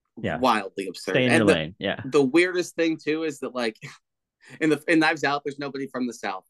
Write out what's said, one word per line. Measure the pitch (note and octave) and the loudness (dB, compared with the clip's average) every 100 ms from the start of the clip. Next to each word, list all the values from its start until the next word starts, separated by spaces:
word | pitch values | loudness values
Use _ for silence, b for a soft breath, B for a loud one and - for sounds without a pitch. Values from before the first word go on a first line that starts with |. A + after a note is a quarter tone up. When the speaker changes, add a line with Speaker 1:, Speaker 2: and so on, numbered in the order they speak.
| _ - | _ -8
Speaker 1:
Yeah. | G#2 D#2+ | -4 0
Speaker 2:
wildly | B2+ A2 G2 - F#2+ | 2 2 -2 -8 -8
absurd. | - - | -8 -2
Speaker 1:
Stay | F#2+ B2+ | 2 4
in | |
Speaker 2:
And | D#3 | 4
Speaker 1:
your | G#2 | 4
Speaker 2:
the, | |
Speaker 1:
lane. | F2 D#2+ - | 2 0 -6
Yeah. | F#2+ - | -6 -4
Speaker 2:
the | C3+ C#3+ | 0 2
weirdest | C3+ D#3 F3+ F3+ E3+ - | 4 4 2 0 -4 -2
thing, | E3 D#3+ | -2 -2
too, | - D#3 | -2 -4
is | D#3+ D3 | -4 -6
that, | B2 | -8
like, | B2 A#2 - | -4 -4 -6
<laughs> | C#3 - _ _ _ _ - C3+ | -12 -18 _ _ _ _ -20 -2
in | D#3 | 0
the, | D3 - | 2 4
in | E3 | 4
Knives | D#3 D#3+ | 4 2
Out, | C#3 C#3+ | 0 -2
there's | D3 C3+ | -4 -8
nobody | C#3+ C3+ C3+ | -8 -8 -8
from | B2+ B2+ | -4 -6
the | |
South | A2+ G#2 F#2+ - | -4 -8 -8 -10